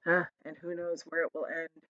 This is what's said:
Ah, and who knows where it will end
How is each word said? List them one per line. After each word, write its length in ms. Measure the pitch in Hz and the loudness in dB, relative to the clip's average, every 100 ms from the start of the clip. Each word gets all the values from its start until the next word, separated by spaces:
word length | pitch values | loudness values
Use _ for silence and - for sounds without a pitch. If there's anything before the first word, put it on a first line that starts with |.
| - | 4
Ah, 220 | 175 170 _ - | 4 4 _ -14
and 120 | 151 | -10
who 180 | 170 175 | -8 -6
knows 260 | 175 165 - | -4 -4 -2
where 140 | 160 | 0
it 100 | 165 | 0
will 120 | 156 151 | 0 -4
end 420 | 165 165 - | -4 -8 -12